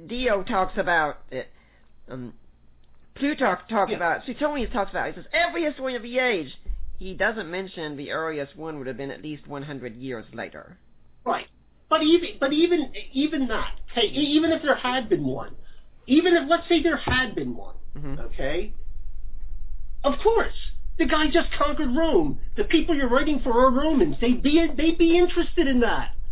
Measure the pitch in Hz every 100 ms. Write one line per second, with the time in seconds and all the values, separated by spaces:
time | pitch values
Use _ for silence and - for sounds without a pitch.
0 | 165 240 247 202 185 208 185 - 180 170
1 | 151 - - 127 - - _ _ - -
2 | - 127 120 117 - - - - - -
3 | - - 277 302 240 180 - 220 196 196
4 | 175 139 - - 294 294 220 240 196 180
5 | 131 - - 311 339 330 302 269 262 247
6 | 226 247 254 196 135 - - - - -
7 | - 143 202 226 165 180 190 180 151 143
8 | 139 131 160 151 139 - 160 151 127 120
9 | 139 - 156 147 - 143 143 139 120 113
10 | 131 117 - 120 95 - - 180 _ -
11 | - - - - - _ _ _ _ 320
12 | 311 349 - - 269 302 349 349 269 -
13 | - 262 302 302 247 - - - - 233
14 | 240 269 285 302 330 320 294 262 247 254
15 | 220 170 135 127 107 - - - - -
16 | - 285 349 339 277 339 - 339 339 285
17 | - 254 262 170 127 117 - - - 143
18 | 147 139 117 - 135 208 110 - - -
19 | - - - - - - - - - -
20 | 285 - 403 453 - - - - - -
21 | 277 220 311 339 - - 294 302 277 247
22 | 240 208 151 - - - 208 320 311 294
23 | 254 247 302 285 277 233 262 254 311 285
24 | 165 - 233 247 285 165 165 - 320 330
25 | 330 339 349 339 320 - 269 247 226 151
26 | - - -